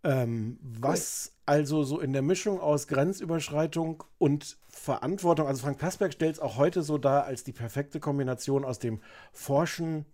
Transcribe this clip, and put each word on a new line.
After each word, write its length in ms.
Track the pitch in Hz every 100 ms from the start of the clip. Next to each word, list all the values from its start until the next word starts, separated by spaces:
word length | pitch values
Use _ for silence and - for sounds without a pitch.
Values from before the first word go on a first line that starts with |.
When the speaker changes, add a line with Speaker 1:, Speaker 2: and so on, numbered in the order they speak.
Speaker 1:
Ähm, 540 | 160 131 117 117 110 123
Speaker 2:
Cool. 180 | 135 113
Speaker 1:
was 520 | 113 139 - - - _ -
also 380 | 147 143 156
so 160 | 139 147
in 120 | 135
der 120 | 135
Mischung 360 | 135 185 214 190
aus 280 | 151 147 -
Grenzüberschreitung 1160 | 139 156 190 165 165 147 147 160 165 165 160 - -
und 400 | 147 147 - - -
Verantwortung, 800 | - - 131 131 190 175 160 147
also 160 | 135
Frank 160 | 135 139
Plasberg 340 | 165 - -
stellt's 280 | - 160 151
auch 180 | 139 110
heute 240 | 151 180
so 160 | 151 151
dar 280 | 139 139 139
als 180 | 131
die 80 | -
perfekte 480 | 120 117 135 143 160
Kombination 640 | 151 139 131 123 - 139 135
aus 140 | 123
dem 200 | 120 110 - - -
forschen 760 | - - 139 170 - 165 156 147